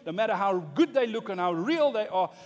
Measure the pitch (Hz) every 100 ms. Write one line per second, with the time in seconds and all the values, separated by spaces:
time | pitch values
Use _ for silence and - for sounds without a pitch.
0 | 220 185 220 190 202 185 156 139 339 262
1 | 233 220 220 185 180 165 208 330 294 220
2 | 214 185 180 -